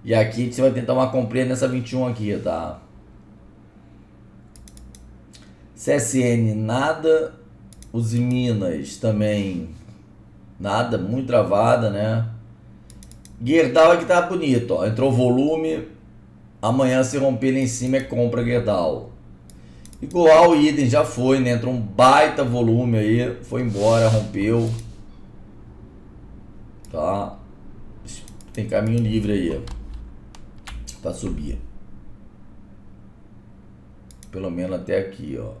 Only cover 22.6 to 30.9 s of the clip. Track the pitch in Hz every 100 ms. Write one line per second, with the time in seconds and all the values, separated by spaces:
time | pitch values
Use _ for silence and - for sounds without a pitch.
22.6 | 117 113 123 113 107 117 123 - - 120
23.6 | 123 98 107 117 113 110 104 101 104 117
24.6 | 113 113 - - - - - - - -
25.6 | - - - - - - - - - -
26.6 | - - - - 90 101 101 - - -
27.6 | - - - - - - - - - -
28.6 | 113 101 113 117 110 110 101 101 85 67
29.6 | - - - - - - - - - -
30.6 | - - -